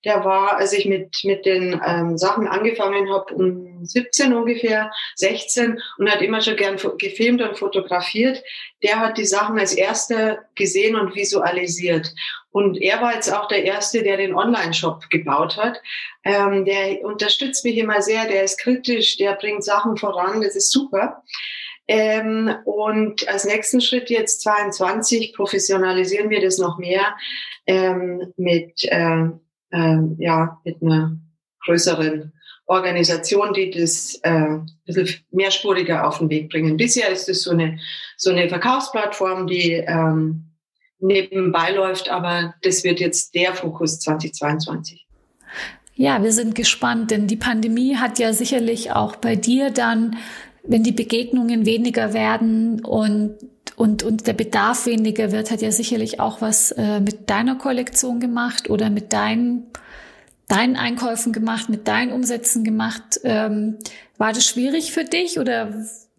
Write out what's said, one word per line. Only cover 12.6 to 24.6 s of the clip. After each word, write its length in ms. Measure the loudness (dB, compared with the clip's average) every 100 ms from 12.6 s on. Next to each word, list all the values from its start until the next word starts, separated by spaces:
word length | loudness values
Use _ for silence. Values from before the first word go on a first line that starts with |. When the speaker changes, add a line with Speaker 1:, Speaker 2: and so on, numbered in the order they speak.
| 2 2
Speaker 1:
er 180 | 0 2
war 140 | 0 0
jetzt 180 | -2
auch 140 | -2 0
der 160 | 0
Erste, 400 | 0 -2 -2 0
der 140 | 0 0
den 180 | 0 0
Online-Shop 760 | 2 2 0 -2 -2 -4 -2
gebaut 460 | -2 0 0 0 0
hat. 260 | -2 -4 -12 -12 -12 -6 0
Ähm, 400 | 2 4 2 2
der 360 | 0 0 -2 -6
unterstützt 580 | -4 0 0 -2 -2
mich 140 | -2 0
immer 240 | 2 0
sehr, 260 | 2 0 2
der 160 | 2
ist 160 | 0 -2
kritisch, 560 | -2 -2 0 2 2 2
der 200 | 0 0
bringt 280 | -4 -4
Sachen 320 | 0 2 2 -2
voran, 460 | -2 -2 0 0
das 160 | 0 0
ist 140 | 2
super. 520 | 2 0 0 -2 -4 _ -12 -12 -12 -14 -16 0
Ähm, 640 | 2 4 2 0 0 0 -2 -4
und 640 | -2 0 0 0 -2 -4
als 160 | -2 0
nächsten 340 | 0 2 2
Schritt 300 | 2 0 0
jetzt 320 | 0 0 -2
zweiundzwanzig 920 | 2 2